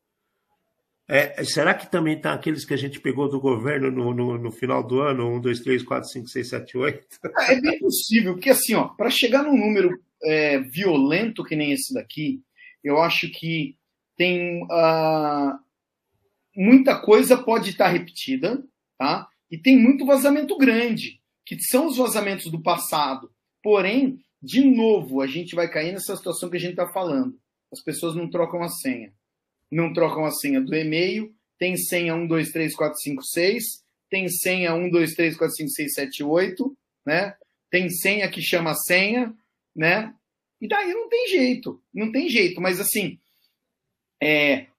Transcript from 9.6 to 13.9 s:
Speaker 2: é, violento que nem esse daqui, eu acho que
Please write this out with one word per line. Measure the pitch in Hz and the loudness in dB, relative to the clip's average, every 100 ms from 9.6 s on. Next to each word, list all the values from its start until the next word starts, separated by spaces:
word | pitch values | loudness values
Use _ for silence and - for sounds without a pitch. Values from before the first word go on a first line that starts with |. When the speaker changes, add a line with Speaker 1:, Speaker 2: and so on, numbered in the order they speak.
| 208 202 180 - _ - | 4 2 2 0 _ -6
Speaker 2:
é, | 156 156 151 135 | -2 0 2 0
violento | 127 147 196 147 135 175 226 196 | -2 -2 0 2 2 2 -2 -6
que | 143 156 | -6 -4
nem | 147 | -2
esse | 135 - | -2 -4
daqui, | 123 - - 147 131 _ _ - _ | -8 -8 -8 -6 -6 _ _ -20 _
eu | 143 147 | 0 2
acho | 165 - 165 | 2 0 -4
que | - 165 165 135 - _ | -8 -4 -4 -4 -10 _